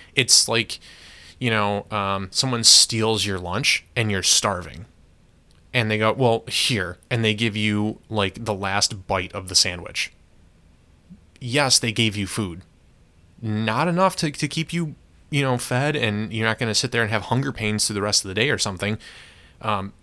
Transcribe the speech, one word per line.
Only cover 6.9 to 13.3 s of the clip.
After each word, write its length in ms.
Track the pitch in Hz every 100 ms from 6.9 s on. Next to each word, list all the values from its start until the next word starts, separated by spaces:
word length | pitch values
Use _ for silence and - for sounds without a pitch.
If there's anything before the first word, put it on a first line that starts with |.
| 90 -
And 120 | 120
they 100 | 110 107
give 200 | 117 104
you, 440 | 107 104 107 - -
like, 340 | 110 98 107
the 120 | 113 101
last 500 | 98 101 - 104 -
bite 240 | 95 92
of 160 | - 92
the 60 | 90
sandwich. 560 | - 90 85 - - - _ _ - _ - _ _ _ - - - -
Yes, 380 | 127 135 139 -
they 140 | 120
gave 260 | 110 110 101
you 80 | 98
food. 380 | - 101 87 - _ _ _ _ _ -